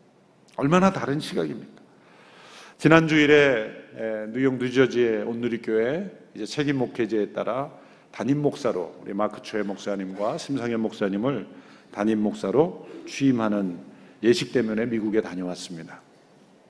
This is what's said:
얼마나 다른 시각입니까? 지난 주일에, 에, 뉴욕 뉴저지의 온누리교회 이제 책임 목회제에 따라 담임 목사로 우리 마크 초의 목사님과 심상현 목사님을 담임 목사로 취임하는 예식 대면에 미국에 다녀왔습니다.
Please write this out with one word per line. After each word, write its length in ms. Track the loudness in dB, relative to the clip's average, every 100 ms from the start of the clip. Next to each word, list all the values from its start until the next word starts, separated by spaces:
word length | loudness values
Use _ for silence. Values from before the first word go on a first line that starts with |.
| _ _ _ _ _ -4
얼마나 360 | 2 4 4
다른 280 | 2 -2 -4
시각입니까? 580 | -4 -4 -4 -6 -14 -20 -20 _ _ -20 -20 -20 -20 -20 -20 0
지난 320 | 6 6 6
주일에, 640 | 6 8 8 6 4 -2 -10 -16 -8
에, 300 | -6 -6 -6
뉴욕 240 | 0 0 0
뉴저지의 680 | 0 4 4 4 2 0
온누리교회 1040 | -2 -4 -4 -4 -2 0 0 -2 -6 -12 -18
이제 120 | -12 -8
책임 320 | -4 -2 0
목회제에 540 | -2 -2 -2 0 -2
따라 400 | -4 -4 -4 -6 -12 -20 -20 _
담임 300 | -6 0 2
목사로 580 | 0 0 -2 -2 -4 -10
우리 100 | -8
마크 280 | -2 -2 -4
초의 220 | -8 -4
목사님과 760 | -4 -6 -6 -6 -6 -4 -4 -4
심상현 420 | -4 -4 -2 -2
목사님을 680 | -2 -2 -2 0 -2 -2 -6 -16 -20 -20 -12
담임 300 | -4 0 2
목사로 680 | 0 -2 0 4 2 0 -14 -16 -12
취임하는 720 | 0 2 2 2 0 -2 -6 -12 -20 -20 0
예식 300 | 4 4 2
대면에 340 | 0 0 -2 -2
미국에 340 | -2 0 0
다녀왔습니다. 840 | -2 -4 -6 -8 -10 -14 -14 -18 -20 _ _ _ _ _ _